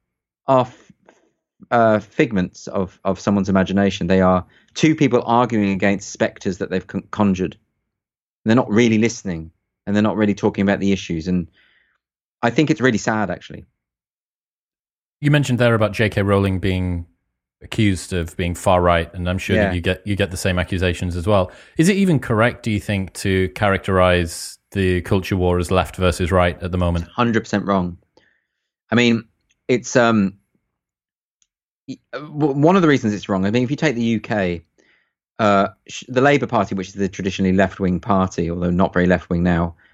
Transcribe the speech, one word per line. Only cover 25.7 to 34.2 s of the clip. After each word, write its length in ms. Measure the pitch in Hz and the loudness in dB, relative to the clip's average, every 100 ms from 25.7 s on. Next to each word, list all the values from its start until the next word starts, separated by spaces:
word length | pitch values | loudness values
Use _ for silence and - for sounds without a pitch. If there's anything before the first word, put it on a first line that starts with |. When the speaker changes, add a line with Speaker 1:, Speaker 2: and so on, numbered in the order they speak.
Speaker 2:
left 260 | 92 85 - | 0 0 0
versus 360 | 92 - 87 | 0 0 0
right 280 | 92 87 82 | 2 2 0
at 100 | 92 | -6
the 60 | 90 | -2
moment? 280 | 87 85 85 | 0 -2 -6
Speaker 1:
Hundred 340 | - 120 117 | -2 0 0
percent 260 | - 104 98 | -2 -4 0
wrong. 320 | 98 90 82 _ _ _ _ _ _ _ _ _ | -2 -2 -8 _ _ _ _ _ _ _ _ _
I 60 | 113 | 2
mean, 260 | 120 113 - _ _ _ - | 2 0 -6 _ _ _ -4
it's, 260 | 123 - | -4 0
um, 440 | 127 117 110 98 98 _ _ _ _ _ _ _ _ _ _ _ _ _ _ - | 2 4 2 0 -4 _ _ _ _ _ _ _ _ _ _ _ _ _ _ -18
y-, 120 | - _ | -18 _
w-, 420 | 131 151 151 147 | -14 -12 -2 -2
one 200 | 139 156 | 4 4
of 80 | 190 | 6
the 60 | 165 | 4
reasons 240 | 135 110 | 4 2
it's 160 | 104 - | -4 -2
wrong. 180 | 98 95 | -2 0
I 40 | |
mean, 120 | 120 | 0
if 80 | 123 | -2
you 60 | 147 | 0
take 180 | 156 | -2
the 80 | 117 | 0
U 160 | 117 | -2
K, 440 | 110 | -2